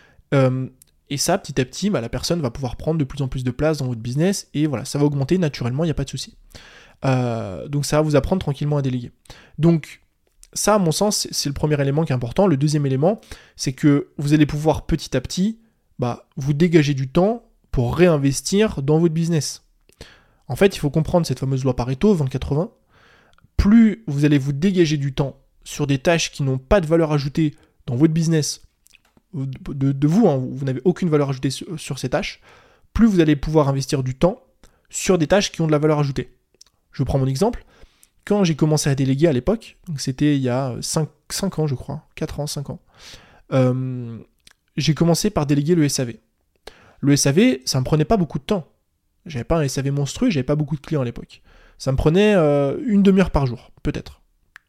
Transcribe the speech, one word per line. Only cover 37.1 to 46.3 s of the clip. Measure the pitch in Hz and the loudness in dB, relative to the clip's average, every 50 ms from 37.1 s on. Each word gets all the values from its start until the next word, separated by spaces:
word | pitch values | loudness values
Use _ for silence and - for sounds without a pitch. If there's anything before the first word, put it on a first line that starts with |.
| - 139 | 0 0
mon | 131 131 | 0 0
exemple. | 135 135 185 226 240 - - _ _ _ - - _ _ _ _ _ _ _ | 0 0 -2 -2 -2 -4 -10 _ _ _ -20 -20 _ _ _ _ _ _ _
Quand | - 202 208 196 | -2 0 2 2
j'ai | 170 160 | 2 2
commencé | - - 156 156 147 - 151 | 2 2 2 2 2 0 0
à | 135 | 0
déléguer | 131 135 131 135 135 156 170 | 0 0 0 0 2 2 2
à | 143 | 2
l'époque, | 120 - - 208 226 - - - _ _ - | 0 0 0 -2 -2 -4 -10 -20 _ _ -12
donc | 160 131 | -10 -8
c'était | - - 131 - 147 147 147 | -6 -6 -4 0 2 2 2
il | 139 131 | 2 0
y | 123 | 0
a | 120 127 139 135 117 107 | -2 -2 -2 -4 -6 -8
cinq, | - - - 160 156 147 - _ _ - | -8 -6 -4 -4 -4 -4 -6 _ _ -12
cinq | - - - 190 - - | -8 -6 -6 -4 -2 -2
ans | 156 | -2
je | 151 135 | -2 -4
crois, | 123 - - - 160 - _ _ | -6 -8 -10 -12 -12 -14 _ _
quatre | - 160 156 - - | -10 -10 -10 -8 -8
ans, | 147 | -8
cinq | 151 - 151 143 - | -8 -8 -10 -10 -10
ans, | - - _ _ _ _ - - - - - _ _ _ _ - | -12 -14 _ _ _ _ -20 -20 -20 -20 -20 _ _ _ _ -2
euh, | - 135 131 127 123 127 131 131 127 123 120 117 117 107 - - _ _ _ _ _ _ _ _ _ - | 0 2 2 2 0 -2 -4 -6 -8 -8 -10 -10 -12 -14 -16 -20 _ _ _ _ _ _ _ _ _ -2
j'ai | 139 160 156 | 0 0 0
commencé | - 170 170 170 - - 214 | 2 2 2 2 2 0 -2
par | - - 151 139 | -2 -2 -2 0
déléguer | 147 143 147 147 180 | 0 0 0 2 2
le | 170 151 | 2 2
S | 143 - - | 0 0 -2
A | 135 | -6
V. | 117 110 - _ _ | -6 -8 -12 _ _